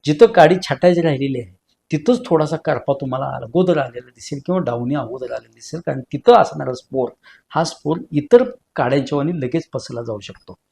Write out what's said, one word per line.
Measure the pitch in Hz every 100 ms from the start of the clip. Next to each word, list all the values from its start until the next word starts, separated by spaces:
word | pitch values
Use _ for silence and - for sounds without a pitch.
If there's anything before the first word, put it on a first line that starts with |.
| -
जिथं | 151 226
काडी | - 156 185
छाटायची | - 135 180 175
राहिलेली | 165 135 139 127
आहे | - _ _ _ _
तिथंच | 151 151 247 -
थोडासा | 160 151 156
करपा | - 139 - 139
तुम्हाला | 135 127 135 135
अगोदर | 113 151 180 156
आलेला | 131 120 127
दिसेल | _ - 143 -
किंवा | 185
डावणी | 135 120 120 147
अगोदर | 117 127 123
आलेला | 113 -
दिसेल, | 117 - -
कारण | - 135
तिथं | 123 143 -
असणारा | 233 - 156 135 123
स्पोर | _ 131 120 - _ - _
हा | 147 170
स्पोर | - 147 160 -
इतर | 147 143 240 262 - _ -
काड्यांच्या | 127 139 131 143
वाणी | 147 170
लगेच | 127 165 -
पसरला | 131 - 120
जाऊ | 117 107
शकतो. | - 98 - 92 _